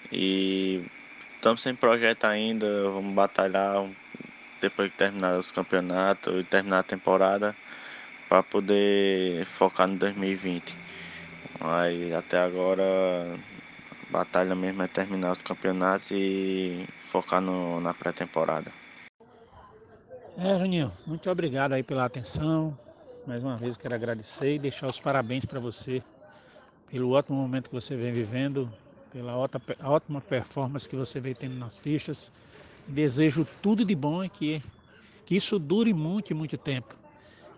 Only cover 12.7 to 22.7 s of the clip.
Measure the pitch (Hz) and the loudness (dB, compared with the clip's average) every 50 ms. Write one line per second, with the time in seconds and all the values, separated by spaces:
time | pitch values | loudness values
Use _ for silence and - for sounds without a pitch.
12.7 | 95 95 95 95 95 95 95 92 90 87 87 87 87 90 - - - - - - | 2 2 2 2 4 4 2 2 0 0 -2 -6 -8 -10 -12 -16 -18 -18 -20 -20
13.7 | - - - - - - - - - 90 90 - - 90 92 92 92 92 92 95 | -20 -20 -20 -20 -18 -18 -10 -4 -2 -2 -2 2 2 2 2 2 0 0 -2 -2
14.7 | 95 98 92 - - 95 95 101 98 92 90 90 90 - - - 92 - - 95 | -2 -2 -4 -2 0 -2 -2 -2 -2 -2 0 -2 -2 -2 -4 -8 -8 -2 -2 -2
15.7 | 92 92 92 92 95 98 - - 101 98 98 95 95 95 95 95 95 95 92 90 | 0 2 2 2 2 0 -2 -4 -2 0 0 0 0 0 0 0 -2 -2 -2 -4
16.7 | 87 90 90 - - - - - - 92 - - 90 92 95 92 92 90 87 85 | -4 -6 -8 -10 -14 -18 -10 -2 -2 -2 0 2 0 0 2 0 -2 -2 -2 -2
17.7 | 85 85 85 85 87 - - 87 - - 87 - - 80 80 80 80 78 - - | -2 -2 -2 -4 -4 -2 -4 -4 -4 -4 -8 -2 0 0 0 2 0 -2 -4 -8
18.7 | - - - - - - - - _ _ - - - - - - - - - - | -14 -18 -20 -20 -20 -20 -20 -20 _ _ -20 -20 -20 -20 -20 -20 -20 -20 -20 -20
19.7 | - - - - - - - - - - - - - 190 180 190 196 175 190 190 | -20 -20 -20 -20 -20 -20 -20 -20 -20 -18 -18 -16 -8 -2 0 2 2 2 2 2
20.7 | 180 165 143 104 90 - - 156 160 165 - 185 180 175 170 143 123 135 139 139 | 2 2 0 0 -4 -8 -8 -8 -8 -4 -2 -2 0 0 0 0 0 0 0 2
21.7 | 135 131 127 - 139 131 127 123 - 127 117 - - 160 151 160 160 160 160 156 | 2 0 0 -2 0 0 0 0 -2 -6 -6 -4 -4 -2 0 2 2 2 0 -2